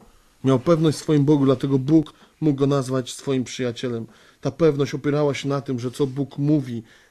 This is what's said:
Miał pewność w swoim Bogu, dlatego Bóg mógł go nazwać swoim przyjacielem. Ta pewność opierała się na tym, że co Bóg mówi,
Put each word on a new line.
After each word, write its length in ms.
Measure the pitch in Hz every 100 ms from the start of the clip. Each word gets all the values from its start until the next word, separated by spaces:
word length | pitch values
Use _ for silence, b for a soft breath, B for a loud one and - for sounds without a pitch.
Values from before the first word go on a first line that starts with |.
| b b b b
Miał 160 | 135 131
pewność 380 | 170 160 160 143
w 40 |
swoim 240 | - 151 139
Bogu, 200 | 147 135
dlatego 340 | 127 139 135
Bóg 340 | 131 160 143 b b b
mógł 180 | 156 135
go 80 | 139
nazwać 460 | 143 127 131 117
swoim 300 | - 139 131
przyjacielem. 640 | 113 - 123 117 127 117 113 b b b
Ta 100 | 143
pewność 420 | - 160 143 135
opierała 400 | 143 147 147 147
się 160 | 131 139
na 120 | 139
tym, 180 | 135 123
że 120 | 123
co 160 | 117 139
Bóg 300 | 131 135 -
mówi, 460 | 143 151 123 117 113 b b